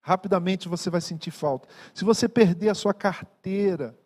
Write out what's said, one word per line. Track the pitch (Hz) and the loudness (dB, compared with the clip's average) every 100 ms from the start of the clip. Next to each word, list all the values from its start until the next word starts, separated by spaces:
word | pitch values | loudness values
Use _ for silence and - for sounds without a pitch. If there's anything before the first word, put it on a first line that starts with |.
Rapidamente | - 185 196 185 175 190 170 | 0 0 2 0 0 -2 -4
você | 170 185 | -4 -2
vai | 170 | -2
sentir | 165 160 - | -4 -10 -10
falta. | - 151 131 - - - | -6 -4 -4 -8 -20 -20
Se | - | -4
você | 196 226 226 | 0 2 2
perder | 240 202 170 214 | 4 4 4 0
a | |
sua | 196 202 | 0 -2
carteira | 196 202 175 - _ 190 196 202 175 123 117 | 0 -2 -4 -12 _ -6 0 0 0 -6 -10